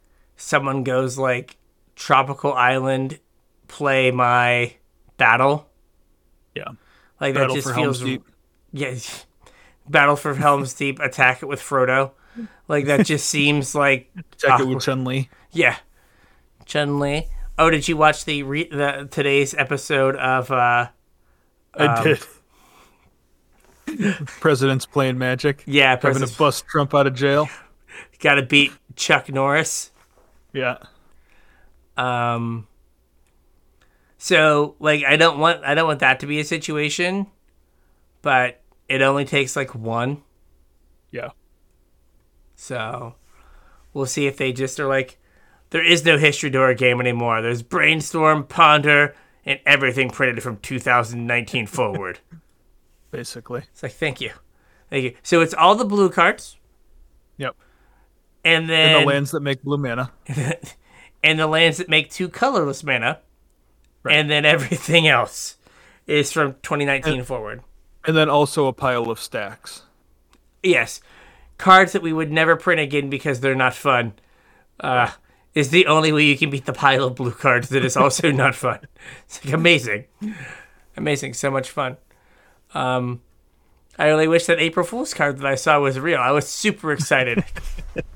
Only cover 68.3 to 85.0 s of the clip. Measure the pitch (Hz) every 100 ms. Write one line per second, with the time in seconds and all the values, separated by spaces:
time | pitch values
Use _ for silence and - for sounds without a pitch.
68.3 | 147 147 - 135 117 135 123 117 113 -
69.3 | 117 101 110 - - _ _ _ _ _
70.3 | _ _ _ 185 139 113 - _ - -
71.3 | _ - - 190 185 185 190 165 160 151
72.3 | 156 160 165 180 165 143 143 139 139 151
73.3 | 123 135 131 127 - 139 127 117 - _
74.3 | _ _ _ _ - - 127 117 - _
75.3 | _ _ 156 135 165 147 156 156 151 151
76.3 | 135 151 139 135 135 139 135 131 123 123
77.3 | - 139 123 123 131 127 127 135 - 170
78.3 | 131 135 - 127 110 - _ - - -
79.3 | - 139 160 175 175 117 104 - - 214
80.3 | 190 135 - - _ _ - 156 139 135
81.3 | 123 139 135 131 - 131 139 _ _ _
82.3 | _ _ _ _ 135 127 127 123 123 _
83.3 | _ _ _ _ _ _ - 151 156 156
84.3 | 170 170 165 165 - - 240